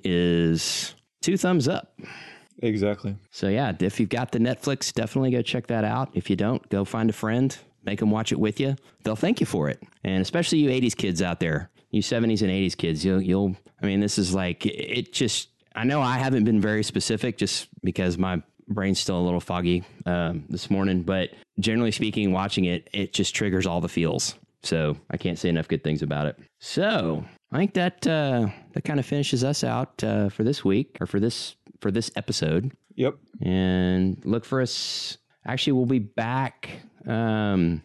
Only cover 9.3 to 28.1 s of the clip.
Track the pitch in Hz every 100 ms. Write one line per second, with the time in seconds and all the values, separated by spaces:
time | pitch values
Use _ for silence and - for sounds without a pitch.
9.3 | 247 - 92 73 - - _ - 95 92
10.3 | 170 165 156 143 127 123 - 101 85 90
11.3 | 85 85 76 90 _ - 107 - 120 117
12.3 | 107 98 95 92 - 85 78 92 92 90
13.3 | 95 98 92 - - 101 98 101 - 90
14.3 | 95 90 82 - - - 123 - - 117
15.3 | - - _ _ 110 120 147 127 127 135
16.3 | 131 107 107 104 107 104 - - 110 127
17.3 | - 98 - - - 92 90 90 85 95
18.3 | 87 - _ - 104 98 92 - 90 90
19.3 | 87 - 90 87 87 - - 87 87 82
20.3 | 82 71 - - 98 95 92 87 95 90
21.3 | - - - 104 110 117 - 110 107 101
22.3 | 92 101 - 90 85 - 101 92 - 98
23.3 | - 104 90 90 85 85 - 82 - -
24.3 | - _ _ - 82 76 71 - 87 90
25.3 | 85 90 82 78 80 80 76 73 73 76
26.3 | - - _ - 151 202 202 85 76 -
27.3 | - - 139 196 185 180 - 160